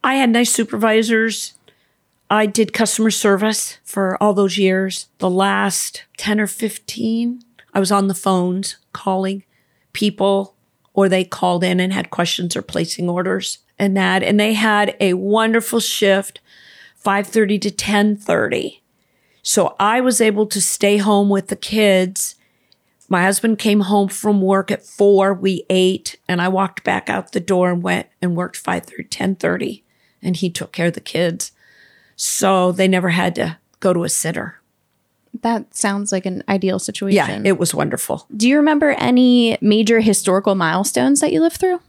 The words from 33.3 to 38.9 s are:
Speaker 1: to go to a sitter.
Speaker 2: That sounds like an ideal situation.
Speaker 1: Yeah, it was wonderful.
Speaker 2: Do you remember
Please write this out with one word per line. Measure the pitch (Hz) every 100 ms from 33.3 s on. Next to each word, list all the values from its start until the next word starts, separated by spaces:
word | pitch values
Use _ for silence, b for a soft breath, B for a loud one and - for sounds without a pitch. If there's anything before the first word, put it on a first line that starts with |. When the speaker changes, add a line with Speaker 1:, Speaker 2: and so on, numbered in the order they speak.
Speaker 1:
to | 175 165 160 _ _
go | 190
to | 175
a | 170
sitter. | - - 165 - - _ _ _ _ _ _ _ -
Speaker 2:
That | 233 226 -
sounds | - 208 196 202
like | 196
an | 190 185 -
ideal | 196 190 190
situation. | - - 196 196 143 -
Speaker 1:
Yeah, | -
it | 185
was | 170
wonderful. | 151 151 - - - -
Speaker 2:
Do | 208 233
you | 294
remember | 302 294 294